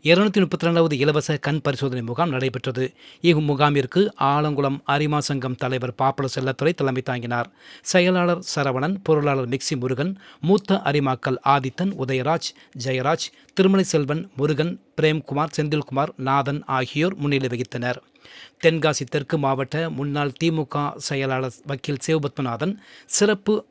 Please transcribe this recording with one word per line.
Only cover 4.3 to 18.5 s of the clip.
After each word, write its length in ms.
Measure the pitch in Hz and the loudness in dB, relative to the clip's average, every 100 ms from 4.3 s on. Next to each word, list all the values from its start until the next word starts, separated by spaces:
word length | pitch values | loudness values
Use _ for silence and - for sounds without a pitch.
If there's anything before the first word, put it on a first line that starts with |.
ஆலங்குளம் 440 | 143 151 143 139 139 - | 2 0 0 0 -2 -2
அரிமா 260 | 143 151 147 - | 0 2 0 -2
சங்கம் 280 | 139 131 127 | -4 -4 -4
தலைவர் 320 | 131 131 123 - | -2 -2 -4 0
பாப்பல 300 | 131 - 135 | 0 0 -4
செல்லத்துரை 380 | - 131 127 151 | -2 -4 0 -2
தலைமை 280 | 175 139 127 | 0 -2 -2
தாங்கினார். 460 | 127 123 117 120 - _ - - - | -4 -6 -2 -4 -4 _ -20 -14 0
செயலாளர் 500 | 185 180 180 175 175 - | 4 4 2 2 0 -4
சரவணன், 420 | - 139 127 147 196 | -2 -2 0 -2 -2
பொருளாளர் 480 | - 151 147 135 123 | 2 2 2 0 -2
மிக்சி 220 | 131 - 135 | -4 -4 -4
முருகன், 280 | 123 127 170 190 - - | -2 -2 -4 -6 -14 -4
மூத்த 400 | 160 202 - 196 | 2 2 2 0
அரிமாக்கள் 560 | 160 147 139 127 139 127 135 | 2 0 0 -2 -2 -2 2
ஆதித்தன், 400 | 139 131 - 190 165 | 2 0 -4 -4 -4
உதயராஜ், 460 | 127 131 127 165 - - _ 131 | -4 -2 0 -2 -4 -12 _ -10
ஜெயராஜ், 420 | 123 131 135 165 - _ _ | -4 -2 0 -2 -4 _ _
திருமலை 320 | - 190 190 190 | 2 4 4 2
செல்வன், 300 | 160 139 151 175 127 | 0 0 -4 -6 -2
முருகன், 380 | 147 151 165 185 _ - | 0 0 -2 -4 _ 0
பிரேம்குமார், 560 | 156 156 - 139 156 - | 2 2 -2 -2 -2 -2
செந்தில்குமார், 580 | 151 151 - 131 - - 131 | -2 -2 -2 -2 -2 -4 0
நாதன் 320 | 139 139 143 - | 0 0 -4 -2
ஆகியோர் 520 | 131 127 147 170 190 | -2 -2 0 0 0
முன்னிலை 280 | 143 139 127 | 0 0 0
வகித்தனர். 460 | 120 120 123 123 123 _ _ - - - | -4 -6 -4 -4 -6 _ _ -20 -20 -20